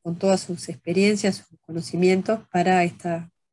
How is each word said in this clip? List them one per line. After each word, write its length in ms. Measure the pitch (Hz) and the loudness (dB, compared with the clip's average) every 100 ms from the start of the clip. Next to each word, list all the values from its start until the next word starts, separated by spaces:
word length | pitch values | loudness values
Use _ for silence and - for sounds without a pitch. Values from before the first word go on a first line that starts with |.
con 160 | 170 170 | -10 -2
todas 240 | 190 190 | 2 2
sus 260 | - 175 - | 0 -10 -10
experiencias, 760 | - - 170 202 208 208 190 - | -12 -4 2 2 2 0 -4 -8
sus 120 | _ | _
conocimientos 800 | - 165 165 175 185 190 185 220 - | -12 -10 -6 0 2 2 0 -4 -2
para 320 | 180 175 185 | -2 2 4
esta 480 | 175 - 175 165 170 _ _ | 2 -2 -6 -6 -8 _ _